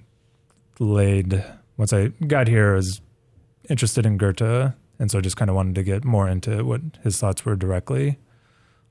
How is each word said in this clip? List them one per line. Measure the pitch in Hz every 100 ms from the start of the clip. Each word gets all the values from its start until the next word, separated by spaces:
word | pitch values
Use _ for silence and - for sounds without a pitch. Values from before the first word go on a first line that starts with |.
| _ _ _ _ _ _ _ -
laid, | 110 104 98 98 92 95 - - _ -
once | 107
I | 101 107 - 151
got | 147 117
here, | 113 104
I | 95
was | 95 95 - _ _ _ _ _ -
interested | 139 110 - 110
in | 101
Goethe, | 101 92 113 120 135 - _ -
and | 104
so | 101
just | 92 -
kinda | 104
wanted | 95 92 92
to |
get | 95 98 135
more | 107 95
into | 92 110 107
what | 123 123 156 -
his | 110 95
thoughts | 104 92
were | 107 98
directly. | 92 90 - 131 143 139 _ _ _ _ _ _ _